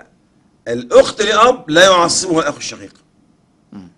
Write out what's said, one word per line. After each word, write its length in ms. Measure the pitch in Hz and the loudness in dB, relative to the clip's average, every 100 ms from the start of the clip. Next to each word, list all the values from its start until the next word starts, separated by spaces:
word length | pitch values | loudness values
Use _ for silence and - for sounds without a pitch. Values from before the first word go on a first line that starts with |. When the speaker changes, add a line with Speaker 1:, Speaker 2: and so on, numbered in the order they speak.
| - _ _ _ _ _ - | -18 _ _ _ _ _ -10
Speaker 1:
الأخت 540 | 120 123 - - - | -10 0 2 2 -2
لأب 480 | 214 214 240 - - | -2 2 2 0 -2
لا 120 | 156 | 2
يعصبها 600 | 190 185 160 - 185 160 | 4 4 0 -2 -4 -4
الأخ 140 | 147 139 | -4 -8
الشقيق. 360 | - - 101 _ _ _ _ _ _ _ _ | -14 -16 -20 _ _ _ _ _ _ _ _
Speaker 2:
مم. 160 | 104 90 | -20 -20